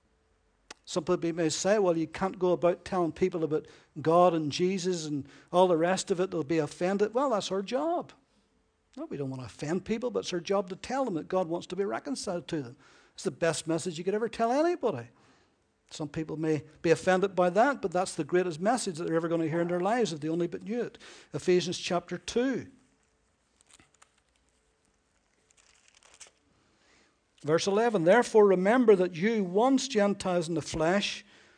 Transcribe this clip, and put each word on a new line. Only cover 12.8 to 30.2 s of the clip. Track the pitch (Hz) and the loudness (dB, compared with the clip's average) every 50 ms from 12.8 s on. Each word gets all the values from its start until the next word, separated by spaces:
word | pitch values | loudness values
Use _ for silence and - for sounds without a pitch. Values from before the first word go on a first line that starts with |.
| _ _ _ - _ _ _ | _ _ _ -20 _ _ _
It's | - - | -8 -8
the | 196 | -8
best | - - 170 165 156 - - | -4 0 -2 0 0 -2 -4
message | 160 160 165 - 180 156 | -4 -4 -2 -2 -6 -8
you | 156 180 | -4 -4
could | 190 190 | -4 -2
ever | 214 233 | -2 -4
tell | 220 226 - 226 226 | -4 -2 -2 0 0
anybody. | 247 285 311 349 359 349 - 226 165 120 113 117 _ _ _ _ _ _ _ _ _ _ _ _ _ _ _ _ | 2 2 2 0 0 -2 -2 -4 -4 -4 -8 -12 _ _ _ _ _ _ _ _ _ _ _ _ _ _ _ _
Some | - - 160 147 | -10 -10 -8 -6
people | - 165 160 156 160 | -6 -6 -6 -6 -6
may | 151 160 160 156 143 156 - - - | -4 0 0 0 0 -2 -8 -20 -4
be | - 170 | 4 4
offended | 160 156 - 185 185 185 190 196 185 | 4 4 4 2 4 4 2 0 2
by | 180 180 180 | 2 2 4
that, | 175 202 240 285 269 208 | 4 4 4 4 2 0
but | - 196 | -4 -2
that's | 156 - 233 - - | -2 -2 -2 -2 -4
the | - 156 | -6 -4
greatest | 135 170 180 185 180 156 147 | 0 0 0 0 0 -4 -2
message | 180 214 254 233 - 202 170 | 0 0 0 0 -2 -6 -6
that | 151 175 | -6 -4
they're | 165 165 | -2 0
ever | 165 170 165 | 0 0 0
gonna | 165 165 165 | 0 0 0
hear | 156 156 170 | 0 0 -2
in | 170 170 | 0 0
their | 175 180 | -2 -2
lives | 175 196 226 254 220 156 | 0 0 0 0 0 -2
if | 165 151 | -2 -6
they | 147 | -4
only | 156 165 170 170 | -4 -2 -2 -2
but | 170 170 - 185 | -4 -4 -10 -8
knew | 185 220 247 | -8 -6 -6
it. | 214 - - - - - - - - _ - | -6 -8 -10 -16 -20 -20 -20 -20 -20 _ -12
Ephesians | 139 - 185 180 180 156 180 156 | -4 2 2 2 2 2 0 -6
chapter | - - - 185 175 175 - 180 | -6 -4 -2 -2 -4 -4 -6 -12
two. | 170 - - - 233 247 269 247 175 110 - - _ _ _ _ _ _ _ _ _ _ _ _ _ _ _ _ _ _ _ - - _ _ _ _ - _ _ _ _ _ _ _ _ _ _ _ _ _ _ _ _ _ _ _ _ _ _ _ _ _ _ _ _ _ _ _ _ _ _ _ _ _ _ _ _ - - _ - - _ _ _ _ _ _ _ _ _ _ _ _ _ _ _ _ _ _ _ _ _ _ | -10 -10 -4 -2 0 0 0 -2 -4 -6 -10 -18 _ _ _ _ _ _ _ _ _ _ _ _ _ _ _ _ _ _ _ -20 -20 _ _ _ _ -20 _ _ _ _ _ _ _ _ _ _ _ _ _ _ _ _ _ _ _ _ _ _ _ _ _ _ _ _ _ _ _ _ _ _ _ _ _ _ _ _ -20 -20 _ -20 -20 _ _ _ _ _ _ _ _ _ _ _ _ _ _ _ _ _ _ _ _ _ _
Verse | - 143 156 165 - | -2 0 0 2 2
eleven, | 202 196 208 233 240 220 185 160 | 0 0 2 2 2 2 2 4
"Therefore | 170 202 240 233 - - 220 208 | 6 6 6 4 6 6 6 8
remember | 202 185 180 185 196 233 254 247 220 208 | 8 6 4 4 4 4 6 6 6 6
that | 180 185 175 180 | 6 4 0 0
you | 151 180 220 233 220 196 | -2 0 0 0 0 -2
once | 175 175 202 233 262 269 254 - | 0 2 2 4 4 4 2 0
Gentiles | 269 262 208 202 202 196 196 | 0 0 2 2 2 0 -2